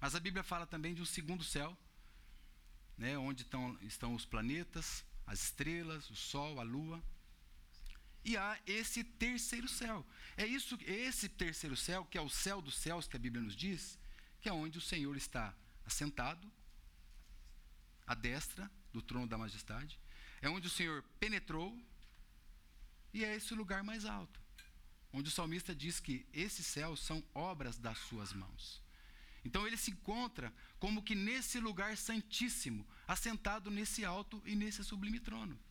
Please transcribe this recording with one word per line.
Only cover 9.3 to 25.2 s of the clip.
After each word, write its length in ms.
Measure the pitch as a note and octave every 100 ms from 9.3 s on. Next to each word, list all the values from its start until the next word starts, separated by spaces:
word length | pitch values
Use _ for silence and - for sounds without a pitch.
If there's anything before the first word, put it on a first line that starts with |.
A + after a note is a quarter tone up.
| B3 - A#3+ A#3+
céu. 360 | - A#3 G#3+ - - - -
É 100 | G#3+
isso, 320 | C4+ - A#3
esse 460 | - G3 B3+ B3 G#3
terceiro 480 | - F3 D#3 D#3 B2+
céu, 280 | - F#3 F3+
que 100 | F3+
é 40 |
o 100 | D3
céu 320 | - F#3+ G3+
dos 120 | C#3+
céus, 320 | - D#3 E3+ D#3
que 100 | B2+
a 40 |
Bíblia 220 | A#2+ A#2+
nos 120 | A2+
diz, 440 | G2+ F#3 F3 - - - - - -
que 80 | A3
é 40 |
onde 260 | E3 D#3 E3
o 20 |
Senhor 360 | - F3 C#3+ C#3
está 380 | - B2 G#2+ - - -
assentado, 680 | - - D3 C#3+ B2+ E3+ G#3 - - - - - - - - - - - - - - - -
à 80 |
destra 560 | A#2 A#2 C3+ - - G3+ - -
do 100 | A#2
trono 240 | - B2 A#2+
da 100 | A2+
majestade, 640 | A2 G#2 - G#2+ D3+ - - - - -
é 80 | C#3
onde 200 | F#3 E3+
o 20 |
Senhor 320 | - E3+ D3 - -
penetrou, 580 | G#3 G3+ - D#3+ F3+ A#3+ A#3 - - - - - - - - - - - -
e 120 | G#3
é 100 | G#3+
esse 180 | G#3+ -
lugar 300 | A3 G3 F#3+
mais 220 | G3+ A3
alto, 360 | G#3+ G3+ E3+ - - - - - - - -
onde 160 | C3+